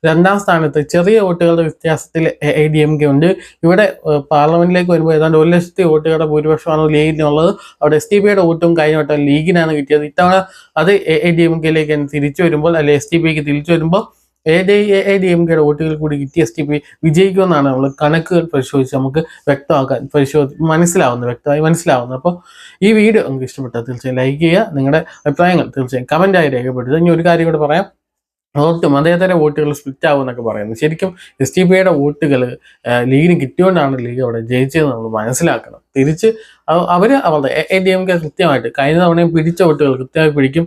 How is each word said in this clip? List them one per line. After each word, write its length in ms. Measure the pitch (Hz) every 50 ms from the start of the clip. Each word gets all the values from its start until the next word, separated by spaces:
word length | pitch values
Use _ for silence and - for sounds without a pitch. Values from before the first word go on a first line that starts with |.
| -
രണ്ടാം 320 | 160 160 165 175 185 202 202
സ്ഥാനത്ത് 400 | 202 - 180 165 160 147 139 156 143 -
ചെറിയ 280 | - 175 175 196 220 226
വോട്ടുകളുടെ 440 | 202 185 175 170 175 170 170 165 165
വ്യത്യാസത്തിൽ 600 | 156 151 _ _ 160 160 139 - _ _ 160 160 160 - _
എ 80 | - 147 - 160
ഐ 60 | 151 156
ഡി 120 | 151 156 151
എം 80 | 151 156 151
കെ 80 | 147 147
ഉണ്ട്. 180 | 139 139 151 175 185 - - - _ _
ഇവിടെ, 220 | - 165 180 190 214 190 - - -
ഏഹ്, 180 | 160 151 147 139 _
പാർലമെന്റിലേക്ക് 640 | 156 147 147 156 165 170 175 175 180 180 180 175
വരുമ്പോൾ 220 | 175 165 160 160 160
ഏതാണ്ട് 200 | 151 156 160 160 156
ഒരു 100 | 156 170
ലക്ഷത്തി 320 | 175 175 170 175 _ - 190 165
വോട്ടുകളുടെ 380 | 156 156 151 160 160 156 160 156
ഭൂരിപക്ഷമാണ് 560 | 151 151 151 156 156 151 - 170 156 156 156 151
ലീഗിനുള്ളത്. 580 | 151 147 151 156 160 151 156 147 151 156 165 185 202 - - - _ _
അവിടെ 180 | - 151 156
എസ് 120 | 151 151 -
ഡി 80 | 208 202
പി 80 | 196 208
ഐയുടെ 140 | 208 196 180
വോട്ടും 260 | 165 170 160 170 170 170
കഴിഞ്ഞ 200 | 170 151 156 156 156
വട്ടം 200 | 151 143 151 147 143
ലീഗിനാണ് 460 | 139 139 151 156 170 185 175 160 160 156
കിട്ടിയത്. 280 | 147 143 - 147 151 151
ഇത്തവണ 320 | 151 _ - 180 180 185 190 185 - - - - _ _
അത് 160 | 160 156 175 202 196 - -
എ 80 | 160 151 165
ഐ 60 | 175 170
ഡി 80 | 165 170 165
എം 100 | 165 160 156
കെയിലേക്ക് 280 | 160 160 160 156 147 151
തന്നെ 140 | 147 147 143
തിരിച്ചു 280 | 151 147 143 147 143 -
വരുമ്പോൾ, 300 | 180 170 156 147 151 170 170 160
അല്ലെ 140 | 151 143 147
എസ് 160 | 143 143 -
ഡി 80 | - 165
പി 80 | 165 160
ഐക്ക് 140 | 156 151 147
തിരിച്ചു 260 | 147 143 147 147 175
വരുമ്പോൾ 300 | 170 160 156 165 170 208 226 - _ _ _ _ _ _ _
എ 100 | 156 160 180
ഡി, 160 | 190 185 202 208 208 208
എ 100 | 196 196 196
ഐ 80 | 202 196 196
ഡി 80 | 185 185
എം 120 | 175 170 170
കെയുടെ 180 | 165 165 156 151
വോട്ടുകൾ 280 | 147 147 147 160 160 156
കൂടി 220 | 151 156 151 147 143
കിട്ടി 200 | 143 139 _ 175
എസ് 140 | 156 165 -
ഡി 60 | - 147
പി 100 | 143 147
ഐ 40 | 147 - - - _
വിജയിക്കുമെന്നാണ് 640 | - 165 151 165 190 196 185 190 190 185 170 147 139 139
നമ്മൾ 180 | 131 131 135 139 135 -
കണക്കുകൾ 460 | 151 147 156 160 160 - 180 170 165 165
പരിശോധിച്ച് 440 | - 139 127 - - 139 131 131 -
നമുക്ക് 240 | 135 135 135 131 160 165 - - - _
വ്യക്തമാക്കാൻ, 560 | - 139 139 - _ 160 143 135 131 135 117 131 135
പരിശോധി-, 460 | - 147 139 135 - 151 143 135 143 - 160 160
മനസ്സിലാവുന്നത്, 580 | 160 156 175 170 175 196 160 127 120 120 120 123
വ്യക്തമായി 320 | 120 - _ 147 143 151 156
മനസ്സിലാവുന്നത്. 540 | 156 165 165 - 170 143 123 120 123 131 131
അപ്പോൾ 160 | - 175 180 175 _ - - - - - - _
ഈ 120 | 185 202
വീഡിയോ 300 | 220 214 208 220 220 214 -
നിങ്ങൾക്ക് 240 | 127 135 131 127 127
ഇഷ്ടപ്പെട്ടാൽ 340 | - - 131 120 - 120 113
തീർച്ചയായും 340 | 127 127 123 - 131 127 127
ലൈക്ക് 220 | 127 135 143 147
ചെയ്യുക, 260 | 165 165 165 190 220 208 165
നിങ്ങളുടെ 280 | 139 135 135 147 160 170 - - -
അഭിപ്രായങ്ങൾ 480 | _ 147 143 - 180 180 185 165 120 110
തീർച്ചയായും 400 | - 139 131 123 135 123 127 -
കമന്റായി 400 | 147 156 185 196 190 180 160 147
രേഖപ്പെടുത്തുക. 520 | 131 123 123 131 127 127 117 123 143 165
ഇനി 100 | 170 175 170
ഒരു 100 | 165 165
കാര്യം 220 | 175 170 165 165 165
കൂടെ 120 | 160 151 151
പറയാം, 200 | 143 147 175 196 - _ _ _ _ _ _ _ _ _ _ _ _ _
വോട്ട് 320 | 143 147 160 170 170 180 -
മതേതര 440 | - - 147 165 175 170 185 185
വോട്ടുകൾ 360 | 180 170 151 151 147 151 151 147
സ്പ്ലിറ്റ് 340 | 147 - - 139 135 _ - 160
ആവും 140 | 147 139
എന്നൊക്കെ 200 | 135 127 120 123
പറയുന്നത് 360 | 117 113 107 107 104 107 113 110
ശരിക്കും 300 | 147 156 160 160 - 185 180 - - - _ _
എസ് 120 | 135 131 -
ഡി 80 | 185 185
പി 100 | 180 190
ഐയുടെ 160 | 185 190 190 170
വോട്ടുകൾ, 460 | 143 139 147 147 - 160 147 139 127 123 123 123 - _ - _ _ _
ഏഹ്, 200 | 120 120 123 120
ലീഗിന് 300 | 127 131 139 160 175 175 147
കിട്ടിയോണ്ടാണ് 560 | 139 127 - - 180 190 190 170 147 139 135 127
ലീഗ് 220 | 120 120 120 127 131
അവിടെ 160 | 120 117 117 113 113
ജയിച്ചതെന്ന് 440 | 123 123 131 135 135 165 156 143 123
നമ്മൾ 180 | 113 113 113 110
മനസ്സിലാക്കണം. 640 | 110 107 113 123 - 170 165 135 117 - - - - _ _
തിരിച്ച് 360 | _ 135 135 147 156 160 - 220 226 - - - - _ _ -
അവ-, 180 | 156 175 175 175
അവര് 260 | 175 180 190 233 277 277 -
അവരുടെ 260 | 175 156 151 139 131 123
എ 80 | - 160 -
ഐ 80 | 190 190
ഡി 100 | 185 190 185
എം 80 | 185 185
കെ 100 | 185 180 170
കൃത്യമായിട്ട് 500 | 160 151 _ - 185 165 143 127 117 120 -
കഴിഞ്ഞ 240 | - 135 143 160 170
തവണയും 300 | 180 175 170 170 175 170
പിടിച്ച 280 | 165 165 151 165 170 -
വോട്ടുകൾ 320 | 190 170 151 143 151 139 131
കൃത്യമായി 380 | 127 131 131 _ 165 160 156 147
പിടിക്കും. 320 | 143 135 131 135 165 170